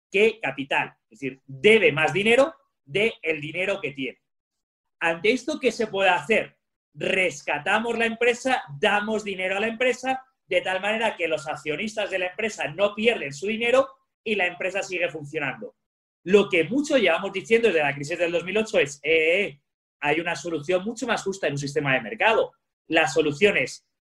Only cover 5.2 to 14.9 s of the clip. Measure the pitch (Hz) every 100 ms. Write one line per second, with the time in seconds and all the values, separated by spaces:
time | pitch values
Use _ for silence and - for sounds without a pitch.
5.2 | 208 254 - 294 247 220 220 196 190 170
6.2 | 147 208 - _ _ _ _ 147 175 190
7.2 | 180 147 - 147 165 214 233 226 233 226
8.2 | 240 233 262 247 - 143 202 208 214 220
9.2 | 208 185 185 196 226 226 254 247 262 262
10.2 | - _ - 180 185 185 202 220 220 190
11.2 | 160 156 151 143 156 151 214 220 180 185
12.2 | 180 196 220 190 143 151 202 208 226 202
13.2 | 139 143 196 220 233 254 269 - _ _
14.2 | 226 202 180 175 185 190 180